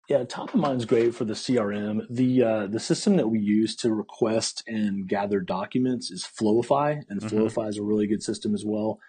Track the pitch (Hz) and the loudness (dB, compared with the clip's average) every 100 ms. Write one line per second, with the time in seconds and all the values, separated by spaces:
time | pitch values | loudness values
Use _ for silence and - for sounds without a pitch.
0 | - 139 123 - - 233 147 127 113 120 | -2 0 0 -8 -2 0 2 0 2 4
1 | 117 117 107 104 - 123 101 104 104 107 | 4 0 -4 -4 0 0 0 -2 -2 -4
2 | - 123 127 127 113 110 101 110 - 160 | -4 0 2 4 4 2 -2 -4 -2 0
3 | 208 185 110 110 104 107 107 - 120 107 | 4 4 4 2 2 4 2 0 -2 0
4 | 101 - 113 113 - - - 226 - 196 | -4 0 2 2 -2 -6 -6 -2 -2 -2
5 | - 107 101 202 90 92 - 127 127 123 | -4 -2 0 -2 -2 -4 -2 0 0 -2
6 | - 180 - - 107 113 123 139 147 151 | -6 -10 -10 0 2 2 4 2 2 -2
7 | - 101 107 107 110 117 107 104 104 107 | -6 -8 -2 0 0 0 -4 -4 0 0
8 | 104 104 - 107 110 101 107 107 110 104 | 2 -2 -4 -4 -2 -2 -2 -2 -2 -4